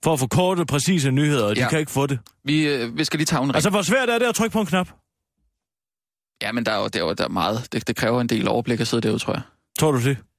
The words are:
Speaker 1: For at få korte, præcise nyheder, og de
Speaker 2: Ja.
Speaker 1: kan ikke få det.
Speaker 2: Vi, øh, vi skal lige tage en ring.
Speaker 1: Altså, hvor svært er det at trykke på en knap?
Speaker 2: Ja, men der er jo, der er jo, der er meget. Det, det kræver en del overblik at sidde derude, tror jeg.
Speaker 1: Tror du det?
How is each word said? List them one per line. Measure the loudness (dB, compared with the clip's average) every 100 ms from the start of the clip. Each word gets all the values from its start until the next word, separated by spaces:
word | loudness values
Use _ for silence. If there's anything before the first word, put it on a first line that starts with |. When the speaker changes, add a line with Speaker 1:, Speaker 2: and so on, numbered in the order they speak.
Speaker 1:
For | 0
at | 0
få | 2
korte, | 2 2 2 0
præcise | 0 2 2 2
nyheder, | 2 2 2 2
og | 0
de |
Speaker 2:
Ja. | 0
Speaker 1:
kan | 0
ikke | -2
få | -2 -2
det. | -2 -8 _
Speaker 2:
Vi, | -2 0 2
øh, | 0 -4 -4
vi |
skal | -4 -2
lige | 0
tage | 0
en |
ring. | 0 2
Speaker 1:
Altså, | 2
hvor | 0
svært | 0 0 2
er | 2
det | 2
at | 0
trykke | 0
på | 0
en | 0
knap? | 0 -2 -8 _ _ _ _ _ _ _ _ _ _ _ _ _ _
Speaker 2:
Ja, | -6
men | -4 -2
der |
er | -2
jo, | -2
der | -2
er |
jo, | -2
der | -2
er | -2
meget. | 0 0 -2 -4
Det, | -6 -4
det | -2
kræver | 0 0
en | 0
del | 0 0
overblik | -2 0 -2
at | 0
sidde | 0 0
derude, | -2
tror | -2
jeg. | -6 -6 _ _ 0
Speaker 1:
Tror | 2
du | 2
det? | 2 -2 -8